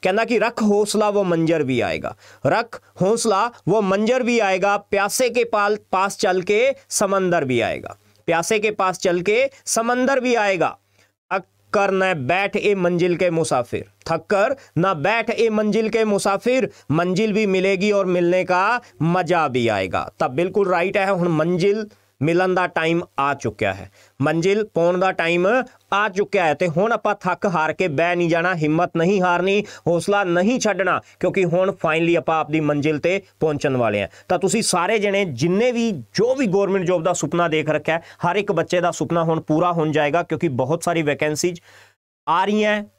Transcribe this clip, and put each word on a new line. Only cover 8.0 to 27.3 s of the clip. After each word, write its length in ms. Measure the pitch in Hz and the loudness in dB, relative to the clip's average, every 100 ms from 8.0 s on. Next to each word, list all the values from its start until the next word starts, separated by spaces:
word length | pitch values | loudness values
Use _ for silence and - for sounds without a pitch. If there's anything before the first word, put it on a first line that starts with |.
| _ _ - | _ _ -2
प्यासे 320 | 165 165 220 | -2 0 0
के 120 | 214 | 0
पास 280 | 208 190 180 | -2 -2 0
चल 220 | 190 175 | -2 0
के 300 | 180 214 269 - - | 0 0 0 -4 -6
समंदर 540 | 226 226 247 254 269 | -4 0 0 2 0
भी 140 | 247 | 0
आएगा। 420 | 233 208 190 147 - _ _ _ _ _ | 0 0 0 -2 -4 _ _ _ _ _
थक 140 | 190 185 _ _ | -6 -6 _ _
कर 180 | 202 196 | -2 0
न 200 | 190 190 175 123 | 2 0 -2 -2
बैठ 300 | 175 202 196 | -2 -2 -2
ए 180 | 165 | 0
मंजिल 420 | 196 175 175 180 170 | 0 0 2 0 0
के 140 | 180 | 0
मुसाफिर, 540 | 165 160 135 120 - - _ - | 0 0 -2 -2 -6 -10 _ -6
थक 180 | 165 - | -6 -2
कर 280 | 202 214 269 - - | 0 0 -2 -6 -2
न 140 | 185 | -2
बैठ 360 | 180 156 226 226 | 0 0 -2 -2
ए 180 | 220 226 | 0 0
मंजिल 380 | 214 214 208 220 | 0 0 0 0
के 160 | 220 | 0
मुसाफिर, 640 | 220 202 202 196 240 262 208 - _ | 0 0 0 -2 0 0 0 -6 _
मंजिल 420 | 151 180 185 220 | 0 0 0 0
भी 140 | 202 214 | 0 0
मिलेगी 440 | 190 185 196 208 | 0 0 0 2
और 160 | 202 185 | 0 2
मिलने 380 | 180 170 180 | 2 2 0
का 360 | 180 180 196 240 - _ | 0 0 0 -2 -6 _
मजा 440 | 156 180 175 175 156 | 0 0 0 0 0
भी 180 | 127 117 | 0 0
आएगा। 400 | 104 95 87 - _ | 0 -2 -4 -6 _
तब 100 | 156 | -4
बिल्कुल 380 | 127 180 185 196 | -2 -2 0 0
राइट 280 | 180 180 202 | 0 0 0
है, 140 | 196 | 0
हुण 180 | 196 175 | 0 0
मंजिल 580 | 156 160 180 202 208 214 _ _ _ | 0 0 2 2 0 -4 _ _ _
ਮਿਲਣ 320 | 147 170 185 | 0 2 2
ਦਾ 120 | 185 180 | 0 -2
ਟਾਈਮ 340 | 175 160 170 175 - | -2 0 -2 -4 -4
ਆ 160 | 139 | -2
ਚੁੱਕਿਆ 380 | 143 120 104 104 | -2 -4 -2 -4
ਹੈ, 160 | 95 95 _ - _ | -4 -10 _ -20 _
ਮੰਜ਼ਿਲ 420 | 143 160 175 202 214 | -2 0 2 0 0
ਪਾਉਣ 240 | - 170 180 | 0 0 2
ਦਾ 140 | 190 | 0
ਟਾਈਮ 340 | 185 165 175 180 247 254 - _ | 0 0 2 2 0 -2 -12 _
ਆ 160 | 196 214 | -2 -2
ਚੁੱਕਿਆ 360 | 185 202 202 | -2 -2 0
ਹੈ 100 | 170 | 0
ਤੇ 140 | 147 180 | 0 -2
ਹੁਣ 240 | 151 214 | 0 0
ਆਪਾਂ 220 | 226 214 | 0 -2
ਥੱਕ 320 | 202 185 | -4 -4